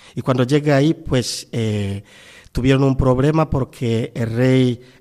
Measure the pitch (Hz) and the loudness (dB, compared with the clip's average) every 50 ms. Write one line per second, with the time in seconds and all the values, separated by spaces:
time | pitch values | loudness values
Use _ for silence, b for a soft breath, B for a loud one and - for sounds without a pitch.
0 | B B B - - 143 127 127 127 123 147 147 147 151 143 135 143 160 160 160 | B B B -6 -4 -2 0 0 0 2 0 0 2 2 2 4 4 2 0 -2
1 | - - 175 170 113 - - - - - - 117 113 110 104 104 101 98 98 98 | -4 -4 -2 -2 -2 -4 -6 -10 -12 -10 -6 -4 -4 -2 -2 -2 -4 -4 -6 -8
2 | B B B B B B B B B B - - 120 131 135 131 139 135 131 - | B B B B B B B B B B -6 -2 0 2 2 4 2 2 2 2
3 | - 131 127 127 131 151 156 160 156 - - 139 127 - - - 135 117 113 110 | 2 2 2 2 2 2 2 0 0 0 -2 -4 -4 -6 -8 -6 -4 -2 -2 -2
4 | 127 - - - 117 110 113 117 127 131 131 131 127 123 120 117 B B B B | -2 -4 -6 -6 -6 -4 -2 0 2 2 4 4 2 2 -2 -4 B B B B